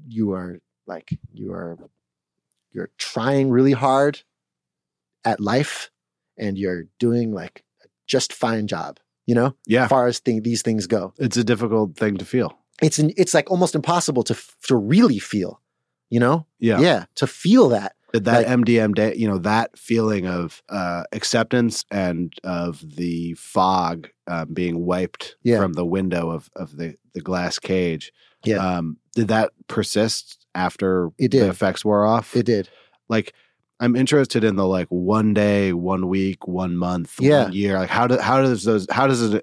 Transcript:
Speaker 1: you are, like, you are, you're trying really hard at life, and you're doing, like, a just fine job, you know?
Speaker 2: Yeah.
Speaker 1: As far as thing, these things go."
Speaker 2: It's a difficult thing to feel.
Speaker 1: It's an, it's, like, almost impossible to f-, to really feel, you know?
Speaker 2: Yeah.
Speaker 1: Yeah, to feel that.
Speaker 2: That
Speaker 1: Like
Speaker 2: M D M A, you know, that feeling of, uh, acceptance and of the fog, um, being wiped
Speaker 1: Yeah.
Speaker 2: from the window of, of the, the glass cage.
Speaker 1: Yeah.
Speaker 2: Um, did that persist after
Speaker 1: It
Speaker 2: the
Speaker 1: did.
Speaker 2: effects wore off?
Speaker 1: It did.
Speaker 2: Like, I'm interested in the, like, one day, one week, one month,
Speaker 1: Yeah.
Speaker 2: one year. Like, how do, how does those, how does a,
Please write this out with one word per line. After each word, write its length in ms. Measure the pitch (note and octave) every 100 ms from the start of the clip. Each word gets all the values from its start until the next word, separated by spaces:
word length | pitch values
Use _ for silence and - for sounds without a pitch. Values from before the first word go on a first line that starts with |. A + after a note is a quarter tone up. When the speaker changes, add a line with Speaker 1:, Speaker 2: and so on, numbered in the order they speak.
| C#3+
Speaker 1:
you 260 | A2+ G#2+
are, 280 | F#2 F2+ F2 _ _ -
like, 240 | F2+ - - -
you 200 | - F#2+
are, 260 | F#2 E2+ E2 - _ _ _ _ _ _ _ _
you're 180 | - F2+ -
trying 520 | - - A#2+ C#3 C3+
really 220 | B2 C3+
hard 500 | C#3 C3+ C3 C#3+ C#3+ _ _ _ _ _ _ _ _ _ _
at 160 | - G#2+
life, 500 | G#2 C3 D3 - - _ _ _ _ -
and 180 | G#2+ G2
you're 280 | G2 F2+ D#2+ -
doing, 340 | A#2+ A#2+ A2+
like, 320 | G2+ - - _ _
a 40 | _ _ -
just 260 | C3+ -
fine 340 | - A#2 A2+ G#2
job, 320 | F#2+ D2 - _ _ -
you 80 |
know? 200 | A#2 B2+ - -
Speaker 2:
Yeah. 180 | A2+
Speaker 1:
As 60 | A#2+
far 160 | C3+ B2
as 120 | A#2+
thing, 240 | - A2
these 200 | A2+ A#2
things 240 | - A2 F2
go." 260 | A2 F#2 -
Speaker 2:
It's 180 | C3 A#2+
a 80 |
difficult 520 | A2+ A#2 A2+ A2 G#2 D#2
thing 200 | A2 G2
to 60 |
feel. 340 | F#2+ B2+ G#2+ - _ -
Speaker 1:
It's 180 | D#3 -
an, 140 | D3+ -
it's, 180 | F3+
like, 160 | E3 C#3
almost 240 | F#3 F3+
impossible 480 | D#3+ C3+ F3 - C3
to 100 | A2+
f-, 220 | - - - -
to 80 | B2+
really 420 | G2+ F3 B3 G#2
feel, 420 | - G#2 F2+ G2 _ _ _ _ -
you 120 | A#2+
know? 260 | A#2+ D#3+ D#3+ -
Speaker 2:
Yeah. 220 | A#2 G#2+
Speaker 1:
Yeah, 240 | E3 B2 - -
to 100 | C3+
feel 420 | - E3+ B3 F3+
that. 260 | A2+ G2 - _
Speaker 2:
That 120 | A#2 G#2
Speaker 1:
Like 220 | A#2+ A#2
Speaker 2:
M 160 | B2
D 160 | A2+ A#2
M 140 | A2 F2+
A, 180 | G#2+
you 140 | G2 A2
know, 80 | F#2+
that 380 | F2 A2 A#2 -
feeling 500 | - A2+ A2 G#2 F2+
of, 360 | F2 E2+ - -
uh, 320 | G2+ F2+ F2 -
acceptance 720 | G#2+ - A#2 A2+ B2+ A#2 G#2+ -
and 420 | G#2 F#2 E2+ E2+ -
of 520 | - F2 F2 D2+ D#2+ D2
the 380 | F2 E2+ E2+
fog, 760 | E2 - - F#2 F#2+ E2+ E2 - _ -
um, 280 | E2+ D#2+
being 320 | E2 F2+ E2+ F2
wiped 500 | F2+ F2+ - - -
Speaker 1:
Yeah. 160 | A#2 A2+
Speaker 2:
from 160 | G2
the 100 | E2
window 460 | F2 F#2+ F#2 F2 E2
of, 180 | D#2+ - -
of 220 | E2+ D2
the, 180 | E2 - _
the 80 | -
glass 380 | E2 F#2 F2+ -
cage. 540 | - F#2+ F2+ D#2+ - _ _ _
Speaker 1:
Yeah. 140 | - G#2
Speaker 2:
Um, 380 | F#2+ F2 E2 D2+ _
did 140 | - G#2+
that 220 | A2 G#2+ _ -
persist 800 | - G#2 G#2 A2+ - - - _
after 540 | - F2+ - G2 F#2 F2 -
Speaker 1:
It 140 | B2+
Speaker 2:
the 80 | C3+
Speaker 1:
did. 100 | G#2
Speaker 2:
effects 340 | F2+ G2 F2+
wore 220 | G#2+ G#2 G#2+
off? 280 | A#2 A2
Speaker 1:
It 120 | B2 A2+
did. 240 | A2 F#2+ _ _ _ -
Speaker 2:
Like, 260 | A2+ - - _ _ _ -
I'm 160 | A#2+
interested 480 | A#2+ C3 D3 C3 A#2+
in 140 | A2 F#2+
the, 100 | F#2+
like, 220 | F#2 F2
one 460 | F2+ F2+ G#2+ G#2+
day, 380 | G#2 G#2 G2+ G2
one 360 | F2 F2+ F#2+ F#2
week, 400 | F#2+ F#2+ F#2 -
one 280 | F2+ F#2 F2
month, 440 | F2+ F2+ E2 -
Speaker 1:
Yeah. 240 | C3+ D3
Speaker 2:
one 80 | G#2+
year. 260 | F#2 G2+ F#2+
Like, 120 | F#2
how 160 | A2+ A#2+
do, 120 | B2
how 220 | G2+ B2+
does 240 | C3+ A#2
those, 220 | G2 G#2+ F#2
how 160 | A2 C3+
does 280 | B2+ A2+
a, 80 | G#2